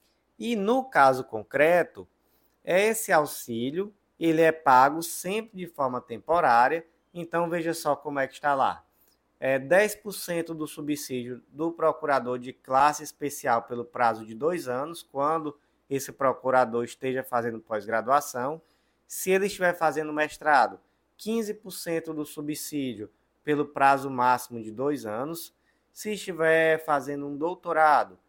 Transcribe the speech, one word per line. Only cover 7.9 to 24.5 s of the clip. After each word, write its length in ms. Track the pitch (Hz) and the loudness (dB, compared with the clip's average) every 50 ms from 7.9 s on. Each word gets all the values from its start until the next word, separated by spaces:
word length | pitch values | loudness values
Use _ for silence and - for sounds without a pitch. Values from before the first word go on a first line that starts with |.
| 139 | -2
como 240 | - - 151 143 139 | -2 -4 -6 -4 -4
é 80 | 135 | -4
que 60 | 131 - | -4 -6
está 200 | - - 147 139 | -4 -2 0 0
lá. 280 | 135 123 98 87 - _ _ _ _ _ _ _ _ _ _ _ | 2 0 -2 -2 -6 _ _ _ _ _ _ _ _ _ _ _
É 220 | _ 131 131 135 135 | _ -2 0 0 -2
dez 340 | 135 135 175 196 214 208 208 | 2 4 4 4 4 2 -2
por 200 | - - 208 185 | -8 -12 -12 -12
cento 420 | - - - 175 170 165 165 165 | -10 -8 -4 -4 -4 -4 -6 -8
do 100 | 156 151 | -8 -10
subsídio 800 | 147 - 160 147 147 147 143 - - 131 123 120 123 123 120 - _ | -10 -10 -10 -6 -6 -4 -6 -6 -6 -6 -6 -6 -8 -10 -12 -14 _
do 200 | 135 143 165 170 | -8 -6 -6 -6
procurador 680 | 170 165 160 156 147 - 156 143 139 127 120 123 127 127 | -2 0 0 0 0 0 0 0 0 0 0 -2 -6 -6
de 140 | 123 131 - | -8 -12 -16
classe 500 | _ _ - 131 135 143 151 147 - 151 | _ _ 0 4 4 4 4 2 0 -8
especial 600 | - - _ 147 139 143 - - 131 120 117 - | -14 -12 _ -8 -8 -8 -4 -2 0 0 0 0
pelo 200 | - 123 120 120 | -4 -8 -8 -8
prazo 420 | 120 - 123 120 117 110 113 110 | -8 -2 0 2 2 2 -2 -8
de 80 | 110 113 | -14 -8
dois 360 | 110 135 165 185 165 131 127 | -4 -2 -2 -2 -2 -6 -6
anos, 340 | 123 127 143 160 170 - - | -6 -6 -6 -8 -10 -16 -18
quando 560 | _ - 135 143 151 160 160 151 147 - _ _ _ _ _ _ _ | _ -6 -2 -2 0 0 -2 -4 -6 -10 _ _ _ _ _ _ _
esse 220 | 139 135 - - - | -6 -6 -6 -8 -6
procurador 720 | - 139 131 123 - - 131 127 127 127 113 113 120 120 | -2 -2 -2 0 0 -2 2 4 4 4 2 0 -4 -4
esteja 360 | 117 - - 135 131 127 131 | -4 -8 -8 -6 -4 -4 -4
fazendo 380 | 131 - 123 120 117 120 113 110 | -4 -2 -4 -2 -2 -2 -6 -8
pós-graduação. 1040 | - - 110 107 101 107 113 113 107 123 139 147 - - - 123 123 139 156 165 _ _ _ _ _ _ _ _ _ | -8 -6 -6 -6 -4 -2 -4 -2 2 2 2 2 2 -2 -6 -6 -4 -4 -6 -8 _ _ _ _ _ _ _ _ _
Se 260 | _ - - - 185 | _ -12 -6 -2 0
ele 160 | 190 190 202 | 0 0 0
estiver 260 | 196 - - 185 175 175 | -2 -2 0 0 0 0
fazendo 400 | - 165 156 139 156 156 151 151 | 2 0 0 0 0 -4 -4 -2
mestrado, 640 | 151 151 151 - - 143 151 147 131 113 98 95 - _ _ _ _ _ _ _ | -2 -4 -4 -4 -2 2 4 6 6 4 4 0 -10 _ _ _ _ _ _ _
quinze 360 | _ - 208 226 233 214 202 202 | _ -6 -4 -4 -2 -4 -6 -8
por 180 | - - 190 | -10 -14 -14
cento 420 | 180 - - 170 165 165 160 165 160 | -14 -10 -6 -4 -4 -4 -4 -6 -8
do 120 | 151 147 | -8 -8
subsídio 880 | - - 156 147 147 151 - - - 151 143 135 127 113 101 107 - _ _ _ _ _ _ _ | -8 -10 -10 -8 -8 -8 -8 -8 -8 -6 -4 -4 -4 -6 -8 -12 -14 _ _ _ _ _ _ _
pelo 220 | 151 147 143 147 | -2 0 0 -2
prazo 440 | 143 - 135 139 139 139 135 135 139 | -4 0 4 6 6 6 4 0 -4
máximo 540 | 131 123 123 127 123 120 - - | 0 2 4 4 2 2 -2 -8